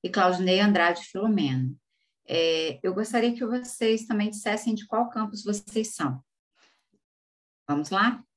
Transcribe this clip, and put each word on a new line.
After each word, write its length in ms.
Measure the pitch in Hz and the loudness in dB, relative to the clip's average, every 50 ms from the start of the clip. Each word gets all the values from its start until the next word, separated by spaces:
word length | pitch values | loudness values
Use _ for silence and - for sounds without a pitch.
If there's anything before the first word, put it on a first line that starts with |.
e 80 | - 185 | -6 -2
Claudinei 480 | 180 208 185 180 180 180 185 180 185 190 | 2 4 4 4 4 4 2 4 4 4
Andrade 460 | 208 208 196 175 170 175 - - - | 6 4 4 6 4 4 2 0 -6
Filomeno. 720 | - - 185 202 226 214 190 151 139 131 131 131 131 135 _ _ _ _ _ _ _ _ _ _ - | -10 -6 -2 0 2 2 2 2 2 0 0 -2 -2 -6 _ _ _ _ _ _ _ _ _ _ -4
É, 520 | - 165 165 165 165 160 160 160 143 - | -2 0 2 2 2 0 -2 -4 -6 -4
eu 100 | - 180 | -4 -4
gostaria 400 | 185 196 214 214 - 240 226 240 | -2 -2 -4 0 0 2 2 2
que 140 | 233 - 247 | 0 0 -4
vocês 600 | 220 240 247 247 - - - 240 220 220 220 - | -4 -4 -4 -6 -8 -6 -2 2 2 2 0 0
também 220 | - 220 208 208 214 | -2 0 0 0 -2
dissessem 440 | 214 - - 214 208 214 - 240 214 | -4 -4 -4 -2 -2 -2 -2 -2 -2
de 100 | 208 - | -2 -4
qual 240 | - - 220 240 233 | -4 -2 -2 -2 0
campus 360 | - 226 214 208 202 - - | -2 -6 -6 -4 -6 -8 -4
vocês 500 | 202 202 202 - - - 220 214 214 - | -4 -4 -4 -6 -6 -4 -4 -4 -4 -4
são. 260 | - 160 139 131 131 _ _ _ _ _ _ _ _ _ _ _ _ _ _ _ _ _ _ _ _ _ _ _ _ _ _ _ _ _ - | -4 -4 -4 -4 -6 _ _ _ _ _ _ _ _ _ _ _ _ _ _ _ _ _ _ _ _ _ _ _ _ _ _ _ _ _ -4
Vamos 220 | 147 147 151 151 | -4 -4 -2 -2
lá? 340 | 190 196 214 240 240 - - _ _ | 0 2 2 2 0 -2 -12 _ _